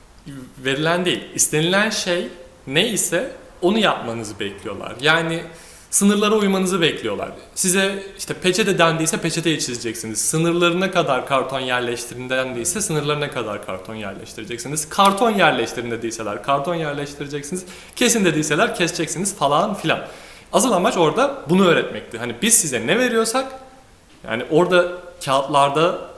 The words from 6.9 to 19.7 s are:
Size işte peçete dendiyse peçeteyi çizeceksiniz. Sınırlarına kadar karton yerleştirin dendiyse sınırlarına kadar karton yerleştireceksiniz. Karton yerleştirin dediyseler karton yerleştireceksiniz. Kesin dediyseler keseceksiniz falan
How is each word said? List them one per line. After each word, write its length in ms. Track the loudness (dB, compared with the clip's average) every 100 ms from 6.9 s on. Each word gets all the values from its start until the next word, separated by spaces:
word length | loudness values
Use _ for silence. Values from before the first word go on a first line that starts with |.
| 0 -4 -4 -6 -10 -12 -4
Size 480 | 0 2 0 -2 -10 -12
işte 160 | -8
peçete 440 | -2 0 2 2 4
dendiyse 400 | 4 4 0 -2
peçeteyi 420 | -2 -2 0 0
çizeceksiniz. 600 | -2 -6 -6 -6 -6 -4
Sınırlarına 720 | -2 0 2 2 2 2 0
kadar 360 | 0 2 0 0
karton 320 | 0 0 -4
yerleştirin 680 | -2 -2 -2 -4 -6 -10 -4
dendiyse 520 | -2 -2 -4 -4 -2
sınırlarına 500 | -2 -2 0 -2 -2
kadar 340 | -4 -6 -6 -8
karton 300 | -10 -8 -10
yerleştireceksiniz. 960 | -10 -10 -14 -12 -10 -8 -6 -6 -4
Karton 420 | 4 4 6 2
yerleştirin 600 | 6 4 4 -2 -4 -6
dediyseler 520 | -4 -6 -6 -6 -6
karton 320 | 0 0 0 -4
yerleştireceksiniz. 880 | -4 -4 -8 -10 -8 -8 -8 -10 -10 -18 -12 0
Kesin 300 | 2 4 4
dediyseler 500 | 2 2 2 2 2
keseceksiniz 600 | -2 -2 -4 -2 -4 0
falan 380 | 2 2 2